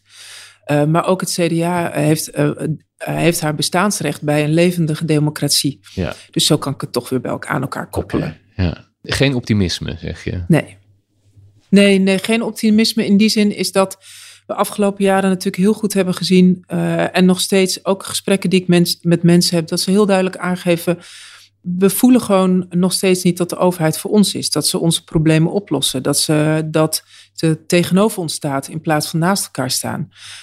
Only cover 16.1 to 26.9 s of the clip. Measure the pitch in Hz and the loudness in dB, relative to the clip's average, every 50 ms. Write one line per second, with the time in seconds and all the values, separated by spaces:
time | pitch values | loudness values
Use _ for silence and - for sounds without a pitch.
16.1 | 175 - 170 165 185 185 185 185 185 180 - - 175 170 170 170 165 165 170 - | -2 -4 0 2 4 6 6 6 4 2 -4 -8 -6 -4 -2 -2 0 -2 -2 0
17.1 | - 180 185 185 180 180 - - 202 190 190 185 - - - 180 196 190 - - | 2 2 4 4 4 2 0 0 2 2 2 0 -2 -6 -2 -4 -4 -4 -4 -10
18.1 | - - - - 196 196 - 175 180 185 180 175 175 175 175 - - _ - 170 | -10 -6 -2 -2 -2 0 0 2 0 0 2 4 4 4 4 2 -2 _ 0 0
19.1 | 170 170 175 170 175 175 180 - 180 170 160 - 180 175 - 190 185 208 214 196 | 0 4 4 4 4 4 4 2 0 -2 -2 -2 -4 -4 -2 0 2 2 4 4
20.1 | 196 185 185 185 185 - 175 180 180 180 - 180 170 170 - 180 175 175 - - | 2 2 0 -2 -4 -6 -4 -4 -4 -2 0 0 0 0 0 -2 -4 -4 -6 -20
21.1 | - - - - - - - _ _ _ - 180 175 180 196 190 190 - - 247 | -20 -20 -20 -20 -20 -20 -20 _ _ _ -10 -6 -2 2 2 2 2 4 4 6
22.1 | 254 226 220 - 196 185 185 185 185 185 180 - - 175 185 180 - - - 190 | 6 6 4 2 2 2 4 4 2 2 0 0 0 0 0 0 0 0 2 2
23.1 | 185 180 - 175 170 175 175 175 - - 185 180 180 - 160 156 156 - - 196 | 2 2 2 0 0 0 -2 -4 -2 0 0 0 0 2 0 -2 -2 -2 -4 0
24.1 | - 214 190 - - 127 139 - - 151 147 - - 180 160 170 165 - _ - | 2 2 2 2 0 -4 -4 -4 -4 -2 -2 -2 -2 0 0 0 0 -2 _ -4
25.1 | - 165 151 160 156 160 160 170 - 156 143 - 151 135 139 - - 127 - 143 | -2 0 2 4 4 4 2 2 0 -4 -4 -2 -4 -2 -2 -2 -4 -4 -2 -2
26.1 | 147 - - - 156 151 151 156 156 156 160 156 156 160 156 156 | -2 -2 0 0 0 0 2 0 0 -2 -2 -2 0 2 2 2